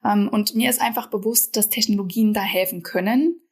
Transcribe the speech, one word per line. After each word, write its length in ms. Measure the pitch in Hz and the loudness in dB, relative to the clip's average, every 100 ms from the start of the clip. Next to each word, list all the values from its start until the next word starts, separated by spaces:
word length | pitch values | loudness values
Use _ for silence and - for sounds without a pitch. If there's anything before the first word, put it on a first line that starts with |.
Ähm, 240 | 220 208 202 | 2 2 2
und 280 | 220 208 220 | 0 -2 0
mir 140 | 247 | 0
ist 120 | 247 | 2
einfach 260 | 233 233 226 | -2 -2 -6
bewusst, 480 | 214 208 233 - - | -4 -2 0 -2 -2
dass 140 | 214 | -2
Technologien 640 | - 214 202 190 226 214 | -2 0 0 0 2 2
da 80 | 214 | 2
helfen 400 | 196 180 185 180 | 0 0 -2 -4
können. 580 | 170 - 190 247 311 330 _ | -6 -2 0 2 2 -2 _